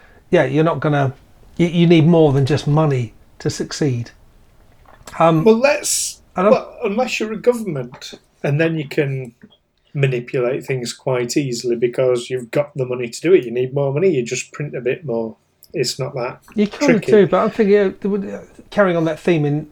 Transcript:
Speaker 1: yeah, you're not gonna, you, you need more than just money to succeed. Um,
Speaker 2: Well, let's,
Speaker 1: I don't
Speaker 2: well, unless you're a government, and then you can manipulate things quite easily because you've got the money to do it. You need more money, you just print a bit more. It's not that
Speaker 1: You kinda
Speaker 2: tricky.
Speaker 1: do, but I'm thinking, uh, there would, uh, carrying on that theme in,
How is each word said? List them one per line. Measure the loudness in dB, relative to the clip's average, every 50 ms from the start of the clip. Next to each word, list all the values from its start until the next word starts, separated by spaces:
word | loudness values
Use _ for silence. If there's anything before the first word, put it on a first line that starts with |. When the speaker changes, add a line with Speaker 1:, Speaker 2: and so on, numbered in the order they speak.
| -20 -20 _ -20 _ _
Speaker 1:
yeah, | 2 2 4
you're | 4 2 2 2
not | 2 0 0
gonna, | -2 0 0 2 0 0 -2 -8 -18 _ -20 _ -20 -16 -2 -2
you, | 0 0
you | 4 4 6
need | 6 6 6 6
more | 6 6 6 6 6
than | 6 2 2
just | 2 0 -2 0
money | 0 2 2 2 2 0 -2 -4 -6 -10 _ _ _ _ _
to | -6 -6
succeed. | -6 -4 -8 -8 -4 -2 -2 0 0 -2 -6 -8 -14 _ _ _ _ _ _ _ _ _ _ _ _ _ _ -20 -20 _ -20 -18 -2 2
Um, | 2 4 4 4 4
Speaker 2:
Well, | 4 4 6
let's, | 4 2 0 0 -2 -4 -4 -4 -6 -8 -10 -14 _ _ _
Speaker 1:
I | 0
don't | 4 4
Speaker 2:
well, | 4 4 2 -6 -12 -8
unless | -6 -4 -2 -2 -4 -4 -4 -6
you're | -6 -6 -6
a | -2
government, | 0 0 0 0 -4 -6 -6 -6 -8 -10 -14 -18 -20 -20 -20 -20 _ _ _ _
and | -2 -2 0 0
then | 0 0 0
you | -4 -6 -4
can | -2 -2 -2 -2 -4 -8 -10 -12 -16 _ -20 _ _ _ _ _ _ _ _ _
manipulate | _ -2 -2 0 -2 -4 -6 -4 -4 -2 -2 -2 -2 -4 -4
things | -6 -6 -6 -6 -8
quite | -10 -8 _ -4 -2 -2 -2 -2 -2
easily | -2 -2 -2 -6 -6 -4 -4 -2
because | -2 -2 -2 0 0 0 2 0 0 -2 -6
you've | -8 -8 -8 -4
got | -4 -4 -4 -4 _
the | -8 -6
money | -4 -4 -6 -6 -8
to | -10 -6
do | 0 2
it. | 2 2 2
You | 0
need | -4 -4 -4 -4
more | -2 -2 -2 -2 -2
money, | 0 0 0
you | 0 0 -2
just | -4 -6 -8 -8 -12
print | -10 -10 -10 -8 -8
a | -6
bit | -4 -4 -6 -4 -6
more. | -6 -6 -6 -6 -6 -10 _ _ _ _ _ -20 _
It's | -6 -6 -4 -4 -4 -8
not | -8 -8 -6
that | -8 -8 -8 -10 -14 _ -10 -2
Speaker 1:
You | -2 -2
kinda | -2 -2 0 2 2 2 2
Speaker 2:
tricky. | 2 4
Speaker 1:
do, | 4 4 4 4
but | 2 0 0
I'm | 0
thinking, | 0 0 2 4 4
uh, | 4 2 0 -2 -4
there | -4 -4
would, | -4 -4 -6 -8
uh, | -12 -14 -16 -20 -20 -20 -20 _
carrying | 0 2 2 2 2
on | 0 0
that | -2 -4 -2
theme | 0 0 2 2 2
in, | 0 -2 -4 -6 -8